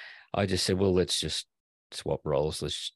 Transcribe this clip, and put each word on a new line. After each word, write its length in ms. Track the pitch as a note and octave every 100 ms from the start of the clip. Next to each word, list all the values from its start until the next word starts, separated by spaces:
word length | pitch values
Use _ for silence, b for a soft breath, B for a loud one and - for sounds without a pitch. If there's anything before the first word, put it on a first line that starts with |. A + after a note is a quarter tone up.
| B B B
I 120 | - G2
just 180 | F#2
said, 140 | - F#2
"Well, 140 | G2
let's 260 | F2+ F2 -
just 260 | D#2 - - _ _ _ _
swap 280 | - - C#2+
roles. 360 | D#2 C#2 D2 -
Let's 280 | D2 - -